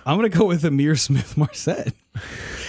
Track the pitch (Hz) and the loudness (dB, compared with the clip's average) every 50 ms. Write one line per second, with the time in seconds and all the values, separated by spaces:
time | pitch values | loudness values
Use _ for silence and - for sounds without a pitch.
0 | - 131 147 190 226 226 180 165 220 202 170 165 147 170 143 139 139 151 156 131 | -2 0 2 2 2 2 4 4 4 4 2 2 2 2 2 2 4 4 4 2
1 | - - 139 131 117 - - - 147 - - - - - - - - - - - | 2 2 0 0 0 -2 0 0 0 0 -2 -4 -4 -4 -2 -2 -4 -6 -8 -8
2 | _ _ - 110 - - - - - - - - - | _ _ -12 -12 -12 -10 -12 -12 -12 -12 -10 -10 -8